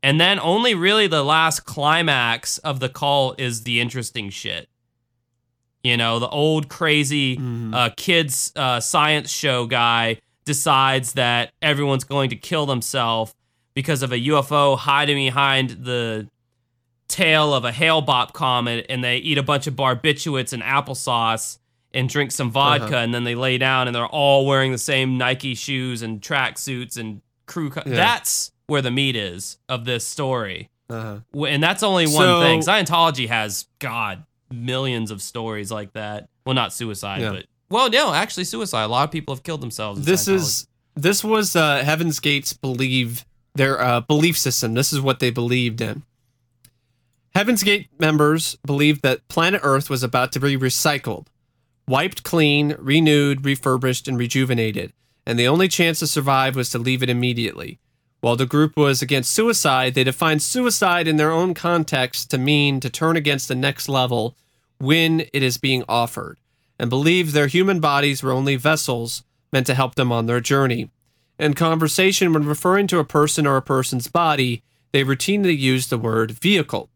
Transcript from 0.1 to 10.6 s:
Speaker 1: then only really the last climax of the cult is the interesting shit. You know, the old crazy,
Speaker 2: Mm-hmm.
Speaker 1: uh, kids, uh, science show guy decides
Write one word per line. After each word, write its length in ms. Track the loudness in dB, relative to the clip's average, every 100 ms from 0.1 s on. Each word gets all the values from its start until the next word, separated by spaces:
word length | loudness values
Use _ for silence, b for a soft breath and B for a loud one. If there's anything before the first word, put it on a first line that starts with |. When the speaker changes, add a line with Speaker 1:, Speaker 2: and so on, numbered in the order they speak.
| 4
Speaker 1:
then 180 | 2 2
only 360 | 0 2 2 2
really 320 | 2 2 2
the 160 | 2
last 380 | 2 2 2 -2
climax 960 | -8 -2 0 2 2 0 0 -2 -6 -6
of 240 | -6 -6
the 80 | -6
cult 500 | -4 0 2 0 -2
is 240 | -6 -6
the 160 | -4 -2
interesting 500 | -2 -6 -8 -10 -10
shit. 360 | -10 -10 -10 -12 _ _ _ _ _ _ _ _ _ _ _
You 120 | -2 0
know, 220 | 0 -2
the 80 | -2
old 420 | 0 0 0 -4
crazy, 680 | -4 0 2 2 0 -2 -2
Speaker 2:
Mm-hmm. 360 | -6 -6 -4
Speaker 1:
uh, 160 | -2 -2 -2
kids, 540 | 0 2 0 -4 -6 -4
uh, 240 | -2 -2
science 500 | 0 2 2 0 -2
show 340 | -4 -2 -2 -2
guy 520 | 0 2 2 0 -4 _ _ -6
decides 680 | -2